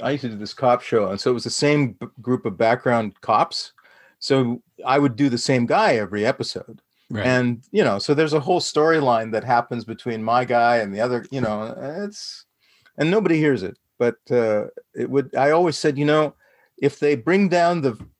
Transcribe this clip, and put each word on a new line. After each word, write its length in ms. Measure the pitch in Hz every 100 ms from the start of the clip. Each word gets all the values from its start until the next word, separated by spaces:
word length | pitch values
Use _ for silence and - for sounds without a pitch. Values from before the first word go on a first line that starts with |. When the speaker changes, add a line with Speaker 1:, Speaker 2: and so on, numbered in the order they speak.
Speaker 1:
I 80 | 117
used 120 | 143
to 60 | 120
do 80 | 104
this 160 | 104
cop 300 | - 127 123
show, 260 | - 113 95
and 120 | 98
so 100 | 131
it 40 |
was 100 | 120
the 60 | 117
same 420 | - 147 147 131
b-, 160 | - - -
group 240 | 120 127
of 140 | 113 95
background 600 | 113 120 131 117 107 -
cops. 520 | - 110 165 - - _ _ _ _ _
So 440 | - 135 120 123 _ -
I 140 | 127 143
would 180 | 143 113
do 120 | 143
the 80 | 120
same 260 | - 127
guy 300 | 117 107 113
every 320 | 120 98 104 107
episode. 560 | - 117 92 - 110 _ _ -
Speaker 2:
Right. 160 | 107
Speaker 1:
And, 380 | 123 127 123 120 -
you 120 | 208
know, 160 | 139 101
so 140 | -
there's 220 | 143 156
a 60 | 156
whole 200 | 135 180
storyline 720 | - 151 156 160 131 117 110
that 120 | 107
happens 400 | 113 120 - 120 107
between 360 | 110 123 113
my 220 | 110 123
guy 320 | 123 120 120 120
and 140 | 101
the 60 | 98
other, 240 | 123 123 -
you 100 | 135
know, 340 | 113 107 113 - 135 165
it's, 400 | 202 208 - - _ _ _ _ _ -
and 120 | 156
nobody 280 | 214 180 160
hears 240 | 151 120
it, 160 | 92 - _ -
but, 180 | 120 - -
uh, 360 | 123 113 107 - - -
it 140 | 104 120
would, 260 | 135 135
I 180 | 127 139
always 260 | 165 175 143
said, 180 | 156 139
you 80 |
know, 300 | 147 156 147 - _ _ _ -
if 220 | 139 -
they 160 | 147 135
bring 320 | 147 190 190
down 320 | 175 170 175
the 180 | 135 107 -